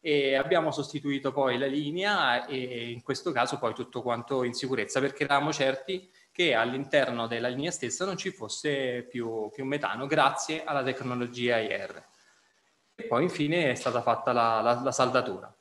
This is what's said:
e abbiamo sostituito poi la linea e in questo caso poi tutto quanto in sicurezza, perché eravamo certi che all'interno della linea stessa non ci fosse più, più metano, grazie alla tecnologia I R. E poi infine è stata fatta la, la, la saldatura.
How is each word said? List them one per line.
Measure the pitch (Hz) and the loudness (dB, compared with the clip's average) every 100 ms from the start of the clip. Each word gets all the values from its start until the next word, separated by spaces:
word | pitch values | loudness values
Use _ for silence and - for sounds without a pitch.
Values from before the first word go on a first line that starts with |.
e | 165 147 139 | 2 2 4
abbiamo | 135 139 175 160 | 2 4 2 2
sostituito | 147 143 147 143 139 135 | -2 -4 -4 -4 -2 -2
poi | 135 135 123 | 0 2 2
la | 139 | 0
linea | 143 147 170 202 202 139 123 123 | -2 -2 -2 0 2 2 2 0
e | 131 123 120 117 | -6 -6 -6 -8
in | 117 | -8
questo | - 127 175 | -4 -4 -2
caso | 127 123 131 | 0 0 0
poi | 117 | -2
tutto | - - 127 | -4 -8 -6
quanto | 123 117 120 135 | -2 -4 -2 -2
in | 123 | 0
sicurezza, | 120 131 127 104 135 | -4 -2 -2 0 0
perché | 139 - | 0 -2
eravamo | 139 139 147 | 2 2 2
certi | 147 135 135 - 185 - _ _ | 2 0 0 -4 -8 -8 _ _
che | - 170 | 0 4
all'interno | 113 120 135 143 151 127 120 117 | 4 2 -2 2 2 2 0 -2
della | 117 123 | -2 -2
linea | 127 156 | -2 -4
stessa | 170 120 - | -4 -6 -2
non | 190 180 | -4 -4
ci | 190 | -6
fosse | - 107 - 151 139 127 123 | -8 -10 -4 -2 0 -2 -4
più, | 120 120 117 113 107 | -6 -6 -4 -4 -6
più | - | -6
metano, | 135 143 95 110 139 | -4 -2 -2 -4 0
grazie | 156 135 - - 156 | 6 6 4 -4 -4
alla | - 143 | -2 0
tecnologia | 127 127 127 123 120 120 120 117 | 0 -2 -4 -4 -4 -2 0 2
I | 107 | 0
R. | 98 98 98 - _ _ _ _ _ _ _ _ - | -4 -6 -12 -18 _ _ _ _ _ _ _ _ -14
E | |
poi | - 120 | -2 0
infine | 175 - 147 175 147 | 0 0 0 2 2
è | 120 | 0
stata | 127 120 | 0 0
fatta | 117 113 - | 2 2 2
la, | 123 117 113 | 4 4 4
la, | 117 120 | 4 2
la | 131 | 0
saldatura. | 123 127 123 120 92 - _ | 2 4 2 0 -8 -12 _